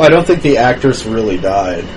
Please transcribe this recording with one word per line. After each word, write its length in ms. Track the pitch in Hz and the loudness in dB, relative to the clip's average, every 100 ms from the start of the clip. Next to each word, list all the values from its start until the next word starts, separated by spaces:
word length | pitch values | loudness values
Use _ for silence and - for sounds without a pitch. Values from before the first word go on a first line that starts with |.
I 80 | 156 | 4
don't 180 | 165 175 | 4 2
think 160 | 175 | 0
the 140 | 147 123 | 2 2
actress 500 | 123 - 135 123 110 | 2 0 -2 -2 -4
really 300 | 113 107 90 | -4 -2 -2
died. 460 | 95 98 92 87 - | -2 -2 -2 -6 -10